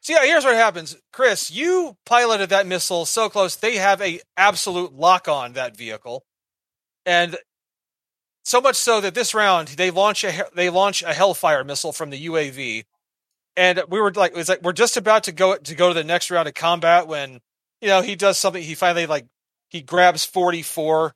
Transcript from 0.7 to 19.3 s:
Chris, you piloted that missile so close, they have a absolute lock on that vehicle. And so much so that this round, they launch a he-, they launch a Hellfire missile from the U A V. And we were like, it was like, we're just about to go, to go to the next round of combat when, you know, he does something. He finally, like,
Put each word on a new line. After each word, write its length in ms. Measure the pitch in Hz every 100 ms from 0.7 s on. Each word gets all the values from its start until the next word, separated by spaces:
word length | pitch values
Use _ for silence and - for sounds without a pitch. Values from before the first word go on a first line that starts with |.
| 175 160 151 _
Chris, 380 | - 254 196 -
you 460 | 165 320 370 330 196 -
piloted 440 | 240 240 220 190
that 180 | 190 190
missile 360 | 180 - 175
so 240 | 160 - 214
close, 280 | 208 185 -
they 200 | 220 233
have 240 | 196 190
a 200 | 196 170 _ -
absolute 560 | 196 185 - 180 175
lock 320 | 135 165 185 175
on 260 | 147 123
that 220 | 123 127 107
vehicle. 480 | 117 107 120 123 _ _ _ _ _ _ _ _
And 320 | - 175 175 - _ _ _ _ _ _ _ _ _ _
so 160 | - 247
much 160 | 269 269
so 240 | - 226
that 120 | 196
this 200 | 185 233
round, 340 | 220 208 180 151
they 220 | 139 185
launch 320 | 175 202 202
a 60 | 202
he-, 120 | 165 190
they 160 | 175 180
launch 320 | 175 196 190
a 100 | 170
Hellfire 520 | 156 190 170 170 147
missile 280 | 139 139 165
from 160 | 143 156
the 60 | 139
U 160 | 160 160
A 120 | 147
V. 360 | 131 131 110 110 _ _ _ _ _ _ -
And 260 | 180 180 170
we 120 | 185
were 120 | 208
like, 180 | 190 180
it 40 | 175
was 120 | 160
like, 140 | 185
we're 100 | 175
just 240 | 175 226 -
about 280 | 202 220
to 80 | 202
go, 240 | 160 185 190
to 180 | -
go 140 | 151 180
to 60 |
the 100 | 170
next 260 | 156 175 -
round 160 | 175 151
of 60 |
combat 520 | - 165 170 165 170 160
when, 320 | 151 139 127 _ _ _ _
you 60 | 214
know, 120 | 190
he 140 | 185
does 240 | 196 196 190
something. 240 | 196 175
He 140 | 156 156
finally, 300 | 180 170 165
like, 200 | 151 139